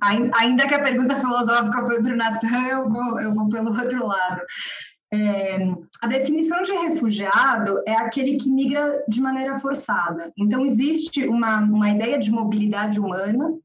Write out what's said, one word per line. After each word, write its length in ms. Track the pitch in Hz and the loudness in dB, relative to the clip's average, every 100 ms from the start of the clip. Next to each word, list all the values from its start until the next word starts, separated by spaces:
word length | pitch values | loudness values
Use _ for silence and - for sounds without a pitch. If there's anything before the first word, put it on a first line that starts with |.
Ain-, 300 | 208 226 247 | 0 2 2
ainda 340 | 226 240 254 277 | 2 4 4 4
que 60 | |
a 80 | 285 | 2
pergunta 340 | 277 254 247 277 | 2 2 0 0
filosófica 680 | 254 240 233 240 214 226 247 | 0 0 2 2 2 -2 0
foi 160 | 233 | 0
pro 160 | 247 233 | 0 0
Natan, 500 | 226 214 226 247 254 | 0 0 0 0 0
eu 220 | 269 220 | 0 0
vou, 320 | 233 240 214 | -2 -2 -2
eu 100 | 214 214 | -2 0
vou 120 | 214 | 0
pelo 220 | 226 226 | 0 -2
outro 380 | 220 247 254 214 | 0 -2 -2 -2
lado. 340 | 190 180 180 - - - - - _ - | 0 -2 -4 -8 -10 -10 -12 -16 _ -4
É, 460 | 214 208 196 196 190 185 175 - - | 0 0 0 -2 0 -2 -4 -10 -8
a 60 | 233 | -2
definição 560 | 269 269 320 320 349 | 0 2 0 0 0
de 80 | 381 | -2
refugiado 1080 | 392 339 320 226 208 196 208 262 226 202 196 208 | -2 0 0 0 0 2 4 4 2 0 0 0
é 80 | |
aquele 440 | 220 233 277 269 294 | 0 0 -2 0 0
que 120 | 262 | 2
migra 540 | 262 277 294 294 277 - | 2 2 0 0 -2 -2
de 140 | 226 | 0
maneira 340 | 262 262 269 269 | 0 -2 -4 -4
forçada. 720 | 269 269 - 185 170 165 170 - | -4 -6 -2 -2 -2 -4 -8 -2
Então, 300 | 208 254 269 | 0 2 2
existe 600 | 214 277 320 - 277 247 | 2 2 0 -2 -2 0
uma, 320 | 233 226 214 | 0 2 2
uma 320 | 208 214 208 | 2 4 2
ideia 260 | 208 233 277 | 2 0 0
de 140 | 208 | 0
mobilidade 680 | 226 214 214 208 - 214 208 | 0 0 0 0 0 -2 -2
humana 540 | 190 185 196 240 320 320 | -2 -2 0 0 0 -4